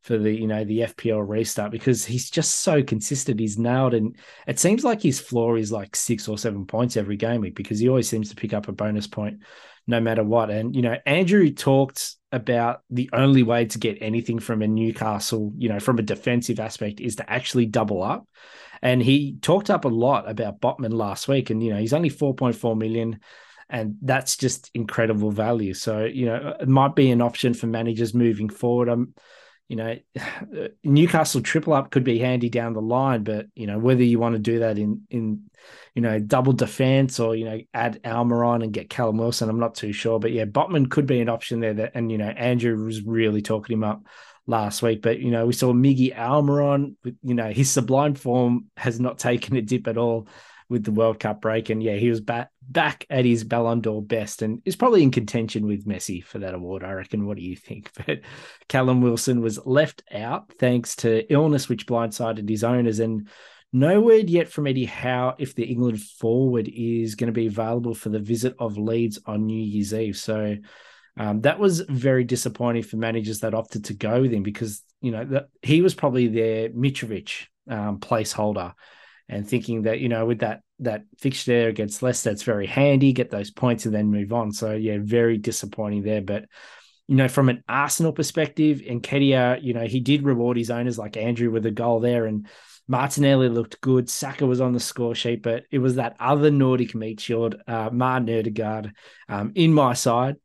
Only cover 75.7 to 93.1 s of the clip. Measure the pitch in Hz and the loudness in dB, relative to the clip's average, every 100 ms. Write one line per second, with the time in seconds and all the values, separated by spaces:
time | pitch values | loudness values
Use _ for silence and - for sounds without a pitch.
75.7 | 156 180 - 147 127 120 110 113 110 113 | 4 4 2 0 2 2 2 0 0 -4
76.7 | 117 139 135 117 98 - - - _ - | -2 -2 -2 -8 -8 -8 -14 -14 _ -10
77.7 | 113 104 104 - 117 110 - 107 101 87 | -6 -6 -6 -2 -2 -2 -2 -2 -2 -8
78.7 | - - - - _ - 104 104 123 - | -14 -20 -20 -20 _ -12 -10 -4 -4 -2
79.7 | 113 107 117 127 113 113 113 113 - _ | -2 -2 -2 -2 0 0 0 -2 -4 _
80.7 | _ 120 107 - _ 139 131 - 120 113 | _ -6 -6 -12 _ -4 -2 0 2 2
81.7 | 107 104 - 127 123 - 104 - 107 95 | 0 -6 -2 -2 -2 -4 -4 -2 -2 -2
82.7 | 131 143 139 139 123 123 104 104 - 127 | 2 4 6 4 4 -2 -4 -8 -2 0
83.7 | 113 113 107 107 104 101 120 107 104 110 | 0 -2 0 0 0 0 -2 -2 -4 -4
84.7 | 110 107 104 104 117 117 113 107 110 104 | -2 -2 -4 0 2 4 2 -2 -6 -8
85.7 | - 104 104 101 107 95 104 - - - | -6 -4 -2 -2 -2 -2 -6 -8 -20 -20
86.7 | - _ _ - 135 131 139 131 123 - | -20 _ _ 2 4 4 4 4 2 -2
87.7 | 127 143 - 165 - 143 - 151 - 151 | -2 0 0 0 0 -2 0 -2 2 2
88.7 | 139 - 120 - 139 139 131 123 127 139 | 2 -4 -8 -2 2 4 4 4 2 -2
89.7 | 117 113 127 123 147 139 120 120 120 117 | -4 -2 -2 2 2 2 2 2 0 -2
90.7 | 117 123 113 104 110 117 117 120 113 110 | -2 -2 -4 -8 -4 -2 0 0 0 -2
91.7 | 107 120 113 120 120 110 107 104 - - | -2 0 2 2 0 0 -4 -8 -20 -20
92.7 | - - 127 135 | -20 -4 -2 0